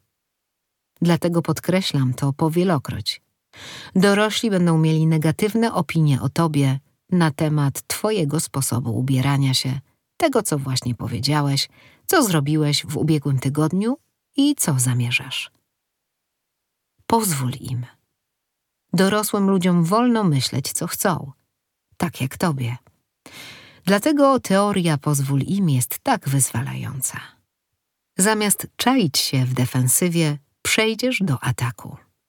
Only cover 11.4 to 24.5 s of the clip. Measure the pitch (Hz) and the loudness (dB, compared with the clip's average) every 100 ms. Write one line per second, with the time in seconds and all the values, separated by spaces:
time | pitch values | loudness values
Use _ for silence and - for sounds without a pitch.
11.4 | 143 139 - _ - _ - 233 226 165 | 2 0 -4 _ -20 _ 0 2 4 2
12.4 | 143 156 147 143 - 151 156 156 143 135 | 2 2 2 0 -2 -2 2 2 2 0
13.4 | 139 147 156 185 220 277 _ _ _ - | 0 0 0 0 -2 -4 _ _ _ 0
14.4 | 285 285 - 131 123 123 120 123 - - | 2 2 0 0 2 0 0 -2 -4 -10
15.4 | - _ _ _ _ _ _ _ _ _ | -10 _ _ _ _ _ _ _ _ _
16.4 | _ _ _ _ _ _ - 226 208 143 | _ _ _ _ _ _ -2 0 0 -2
17.4 | 127 123 113 123 123 _ _ _ _ _ | -4 -6 -8 -10 -10 _ _ _ _ _
18.4 | _ _ _ _ _ 175 190 208 208 208 | _ _ _ _ _ 0 2 2 -2 0
19.4 | 196 196 180 175 165 214 247 226 196 139 | 2 2 2 2 2 2 2 2 2 0
20.4 | - - - - 175 - 202 160 143 - | 0 -4 -6 -6 -6 -2 0 -2 -6 -16
21.4 | _ _ _ _ _ - 175 - 131 - | _ _ _ _ _ -6 -6 -4 -6 -2
22.4 | 180 135 120 123 _ _ _ _ - - | -2 -2 -4 -8 _ _ _ _ -20 -20
23.4 | - - - - - 202 302 294 277 262 | -20 -20 -20 -8 0 2 2 4 4 4
24.4 | - | 2